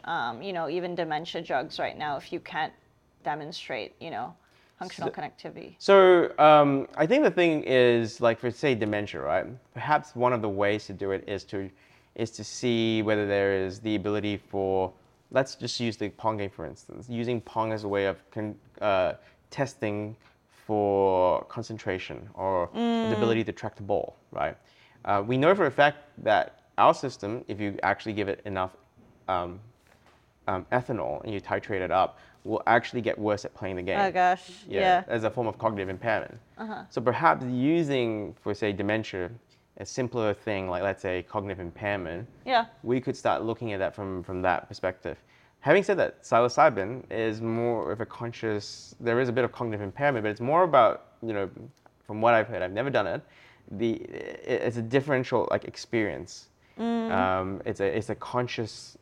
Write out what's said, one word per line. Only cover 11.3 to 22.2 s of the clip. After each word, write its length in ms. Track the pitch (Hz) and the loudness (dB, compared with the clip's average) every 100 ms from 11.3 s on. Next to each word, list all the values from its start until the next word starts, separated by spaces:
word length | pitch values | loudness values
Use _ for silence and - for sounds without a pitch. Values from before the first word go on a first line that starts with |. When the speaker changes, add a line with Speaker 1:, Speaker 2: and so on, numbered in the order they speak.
| 98 | -6
Speaker 2:
to, 260 | - 101 95 - _ _ _ | -6 -8 -8 -12 _ _ _
is 160 | - 113 | -6 -6
to 120 | - | -6
see 580 | 107 - 123 117 113 110 | -12 -4 0 2 2 2
whether 240 | 107 107 101 | 2 2 2
there 280 | 101 98 | 2 2
is 260 | 98 95 101 | 2 -2 -4
the 160 | 110 107 | -2 -2
ability 400 | 101 104 104 101 | 0 -2 -2 -4
for, 560 | - 98 95 95 92 - _ _ - | -6 -4 0 0 -2 -6 _ _ -4
let's 220 | 127 139 - | -2 -2 -4
just 240 | 120 - | -8 -4
use 160 | 117 101 | -4 -4
the 140 | 104 | -6
Pong 260 | - 113 107 | -4 -4 -4
game, 140 | 98 | -6
for 160 | - 80 | -8 -14
instance, 420 | - - - 120 | -14 -18 -16 -10
using 320 | 117 117 120 | -6 -2 -4
Pong 320 | - 113 110 | -4 -4 -2
as 120 | 107 | -4
a 40 | 104 | -2
way 160 | 101 | 0
of 140 | 98 90 _ | 0 -2 _
con-, 240 | 110 107 104 _ - | -8 -8 -8 _ -4
uh, 320 | 104 95 85 - - _ _ | 0 2 2 -2 -12 _ _
testing 640 | - 135 - 110 104 107 113 _ _ _ _ - | -6 -6 -4 -4 -4 -8 -12 _ _ _ _ -4
for 760 | 107 101 98 98 92 92 76 | 0 2 4 4 4 4 2
concentration 840 | - - 113 110 107 92 - 62 | -2 -10 -10 -8 -4 -4 -6 -12